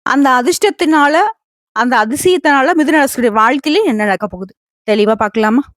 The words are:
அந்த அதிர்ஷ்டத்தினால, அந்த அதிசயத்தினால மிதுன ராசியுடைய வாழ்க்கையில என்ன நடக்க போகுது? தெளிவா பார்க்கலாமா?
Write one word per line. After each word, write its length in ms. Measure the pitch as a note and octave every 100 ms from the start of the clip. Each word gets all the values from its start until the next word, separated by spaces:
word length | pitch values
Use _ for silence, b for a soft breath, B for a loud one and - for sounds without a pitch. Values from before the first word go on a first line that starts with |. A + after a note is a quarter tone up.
| -
அந்த 220 | C4+ C4+
அதிர்ஷ்டத்தினால, 840 | B3+ B3+ E4+ G#4 - E4 D#4 C#4+ D#4+ G#4+ - _ _ _ -
அந்த 180 | B3 A#3+
அதிசயத்தினால 760 | A3 C#4+ F#4 F4+ D4+ C#4 C4+
மிதுன 240 | F4 C#4 D4+
ராசியுடைய 340 | C#4 - A#3
வாழ்க்கையில 500 | G#3+ A3 C4+ D4+ F4
என்ன 160 | G4+ G#3+
நடக்க 240 | G#3 F#3 G#3+
போகுது? 260 | F3+ F#3+ _ _ _ -
தெளிவா 260 | G#3+ A3
பார்க்கலாமா? 500 | A3 G#3+ A3+ G#3+ A#3+ -